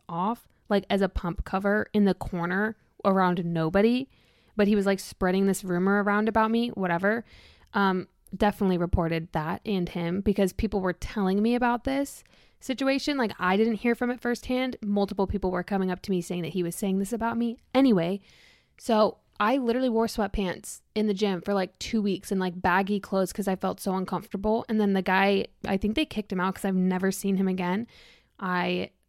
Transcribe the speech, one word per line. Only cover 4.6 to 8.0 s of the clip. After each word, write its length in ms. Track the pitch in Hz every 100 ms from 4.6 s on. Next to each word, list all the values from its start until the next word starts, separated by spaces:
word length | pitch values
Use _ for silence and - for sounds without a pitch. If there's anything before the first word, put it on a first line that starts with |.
| 208
he 80 |
was, 120 | 208 196
like, 140 | 190
spreading 440 | - - 185 190 196
this 160 | 185
rumor 400 | 185 175 190 202
around 260 | 202 208 220
about 200 | 220 220
me, 180 | 226 240
whatever. 560 | - 185 170 196 233 - - - - -
Um, 340 | 202 196 185